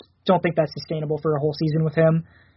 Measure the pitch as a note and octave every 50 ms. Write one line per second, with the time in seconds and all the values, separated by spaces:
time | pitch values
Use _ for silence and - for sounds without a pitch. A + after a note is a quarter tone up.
0 | - _ _ _ - - F#3 F3 - F3 E3 - D#3 D3 - D3+ - - E3+ D#3
1 | D3+ D3 D#3 C#3+ D3 D#3+ D3+ C#3+ D3 D#3 D3 - D#3+ D#3 D3 D#3+ D#3+ D#3 D3 D#3+
2 | D#3+ D#3+ D#3+ E3 E3 - _ _ _ _ _